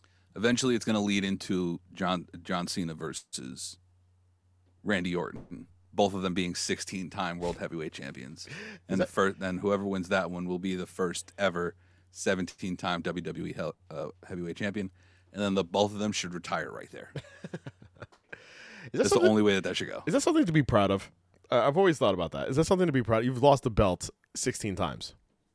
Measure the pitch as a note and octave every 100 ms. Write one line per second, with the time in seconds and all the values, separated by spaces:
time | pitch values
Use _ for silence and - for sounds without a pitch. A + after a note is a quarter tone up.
0 | _ _ _ F#2 A2+ B2 B2+ A2+ A2+ G#2+
1 | G2+ G2+ G2 G2 - F#2 F2 E2+ _ -
2 | F#2 F2+ E2 F2 E2+ F2+ F2 - E2 D#2+
3 | D#2 C2 - - C2 C2 - - _ _
4 | _ _ _ _ _ _ _ _ - G2
5 | F2+ F2 C#2 - - - - _ _ G2
6 | G2+ G2 F#2 F2+ F2+ E2+ - F#2 - F#2+
7 | E2 F#2+ F2+ F2 F2 E2 D#2+ E2 D2+ -
8 | C2+ - C2 D#2+ - D#3+ G#3+ G3+ - F#2+
9 | - - G2 G2 F#2+ F2+ G2+ G2+ G2 F#2+
10 | F2+ G2 F2 F2+ F2+ F2+ F#2+ F#2 F2 -
11 | F2+ - - - G2 F2 F2 - _ _
12 | _ - G#2 F#2 F2 - F#2+ F2 F#2 E2+
13 | F2 F2 E2+ E2 F2 - D#2+ - - D2
14 | D#2 - - F2+ E2+ - G#2 G2+ F#2 -
15 | _ _ _ G2 G2+ F#2+ E2+ F#2+ G#2 G#2
16 | G#2+ - F2 F2 - F2 D#2 - - -
17 | - - - - - E3+ - - - -
18 | - _ _ - - - - - C3 C#3+
19 | C4 C3 A#2 G#2+ G#2 F#2+ F2+ F#2 C#2+ G1+
20 | - B3+ - D#4+ G3 D#3 B2+ A2+ G2 G2
21 | - _ _ _ - B2 B2+ D3+ G3 D3
22 | A2+ F2+ D#2+ D2 - C3 D#3+ F#3 F3+ C3
23 | A2+ A2 A#2+ B2+ C#3 C3+ B2+ G#2+ G2+ F2+
24 | - - _ - B2+ - G#2+ F#2 E2+ -
25 | - - _ _ _